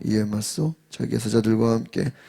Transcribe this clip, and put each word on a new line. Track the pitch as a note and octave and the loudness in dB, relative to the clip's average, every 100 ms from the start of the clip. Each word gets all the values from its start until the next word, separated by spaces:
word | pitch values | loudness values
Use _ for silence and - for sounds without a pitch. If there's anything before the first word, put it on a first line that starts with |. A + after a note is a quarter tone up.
| - | -2
이에 | G#2+ | 0
맞서 | G#2 G#2 G#2+ - D#3 D#3+ _ | 0 -2 -4 -2 -4 -4 _
자기의 | - A#2+ A#2 | -6 -2 -2
사자들과 | A2 A2+ G#2+ A2 A#2 | 2 2 4 4 4
함께 | A2+ - - C3 - | 2 -2 -4 -4 -6